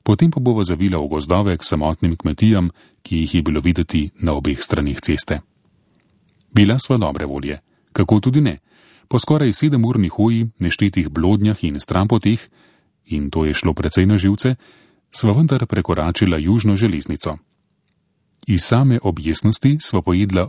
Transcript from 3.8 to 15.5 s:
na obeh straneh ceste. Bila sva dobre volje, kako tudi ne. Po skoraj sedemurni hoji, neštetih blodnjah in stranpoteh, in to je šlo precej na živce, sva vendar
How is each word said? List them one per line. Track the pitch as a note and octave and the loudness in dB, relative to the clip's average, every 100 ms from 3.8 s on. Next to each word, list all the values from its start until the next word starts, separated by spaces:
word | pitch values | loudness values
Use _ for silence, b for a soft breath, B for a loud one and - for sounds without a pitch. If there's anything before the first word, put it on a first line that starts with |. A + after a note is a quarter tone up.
| D#2+ D#2+ D2+ - | -2 -2 -4 -4
na | E2 C#2+ | -4 -2
obeh | C#2+ C#2 | -2 -4
straneh | - - C#2+ C2 | -4 -2 -2 -4
ceste. | - D2 - D2 - _ _ _ _ _ _ _ _ _ _ | -4 -4 -4 -6 -8 _ _ _ _ _ _ _ _ _ _
Bila | G#2 G2+ C3 | 2 4 2
sva | - B2 | 0 0
dobre | E2 C#2 D2 | 0 -4 -6
volje, | C#2 C#2+ D2 _ _ _ | -6 -8 -10 _ _ _
kako | - F#2 G#2 | -2 2 2
tudi | B2+ C#3 | 2 2
ne. | C3+ D2 b b b b b | 0 -4 b b b b b
Po | B2 | -4
skoraj | - D3+ C3 | 0 0 2
sedemurni | - D3+ C3+ A2+ A#2+ F2+ | 0 0 2 2 0 -2
hoji, | - A2 A2+ A2+ - | 0 0 2 -2 -2
neštetih | A2 - G2+ F#2 D2+ | -4 0 0 0 -2
blodnjah | D2+ F2+ G#2+ G#2 G#2 | 0 2 2 2 0
in | E2 C#2+ | -4 -6
stranpoteh, | - F2+ G2+ A2 G2+ A2+ - b b b b _ _ | -2 0 2 2 2 -2 -6 b b b b _ _
in | D2+ C#2+ | -6 -4
to | D#2+ D#2 | -2 -2
je | |
šlo | C#2+ F2+ | -2 -2
precej | D#2 D#2+ - F#2+ | -2 -2 2 2
na | G#2 | 2
živce, | G2 G#2 B2+ B2+ b b b b b | 2 0 -2 -4 b b b b b
sva | - A2 | -2 0
vendar | A#2 D#3+ | 2 2